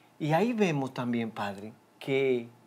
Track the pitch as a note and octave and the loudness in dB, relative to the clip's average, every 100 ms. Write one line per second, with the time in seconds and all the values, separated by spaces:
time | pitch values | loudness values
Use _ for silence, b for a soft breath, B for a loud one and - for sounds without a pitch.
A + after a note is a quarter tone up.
0 | b - D3+ D#3+ A3+ A#3 G3 C#3+ C3 - | b -6 0 2 2 2 2 2 -2 -4
1 | B2 A#2+ A2+ G#2+ G2+ G2 G#2+ - _ _ | -2 -2 -2 -4 -6 -6 -12 -16 _ _
2 | - C3+ C3+ B2 A#2 - | -4 0 2 0 -2 -14